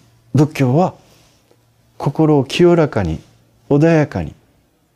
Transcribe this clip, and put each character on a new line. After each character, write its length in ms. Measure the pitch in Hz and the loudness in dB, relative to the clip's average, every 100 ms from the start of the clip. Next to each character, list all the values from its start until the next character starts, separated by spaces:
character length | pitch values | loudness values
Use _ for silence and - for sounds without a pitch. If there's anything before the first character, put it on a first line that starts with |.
| _ _ _ | _ _ _
仏 200 | 135 151 | 0 0
教 240 | - 131 139 | 0 0 0
は 160 | 180 - _ _ _ _ _ _ _ _ _ - | -2 -4 _ _ _ _ _ _ _ _ _ -10
心 400 | - - 156 151 | -6 -2 2 2
を 80 | 123 | 0
清 280 | - 175 175 | 0 2 2
ら 120 | 151 | 0
か 160 | - | -2
に、 160 | 87 78 - _ _ _ _ | -4 -6 -12 _ _ _ _
穏 160 | 143 165 | 0 2
や 220 | 160 143 | 2 0
か 160 | 101 | -4
に 100 | 76 - _ _ _ _ _ | -10 -12 _ _ _ _ _